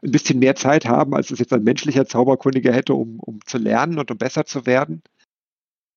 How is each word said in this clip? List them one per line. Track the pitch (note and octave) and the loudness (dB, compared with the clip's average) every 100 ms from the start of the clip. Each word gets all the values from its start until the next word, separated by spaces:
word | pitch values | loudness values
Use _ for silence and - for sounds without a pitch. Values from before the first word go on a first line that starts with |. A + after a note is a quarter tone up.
ein | C#3+ | 0
bisschen | D3 - B2+ | 0 2 2
mehr | C3 C3+ | 2 2
Zeit | C3 D#3 - | 2 2 2
haben, | C3 C#3+ C#3+ | 2 2 -2
als | - | -4
es | C3 | -4
jetzt | A#2+ | -2
ein | B2+ | 0
menschlicher | G#2+ C#3+ D3 C3+ C3+ | 2 0 0 0 0
Zauberkundiger | A#2 B2+ C3 C#3 C3+ B2 | 0 2 2 0 0 2
hätte, | B2 - C3+ | 2 0 -2
um, | A#2 A2+ | -2 -10
um | - G#2+ - | -14 -16 -10
zu | B2+ | -4
lernen | G#2+ A2+ D3+ D#3+ | 0 0 0 -2
und | C3 | -6
um | A2+ | -4
besser | B2+ - D3 | -4 -4 -4
zu | C#3 B2 | -4 0
werden. | B2+ D3+ D#3+ _ _ _ _ _ _ _ _ _ | 2 2 -6 _ _ _ _ _ _ _ _ _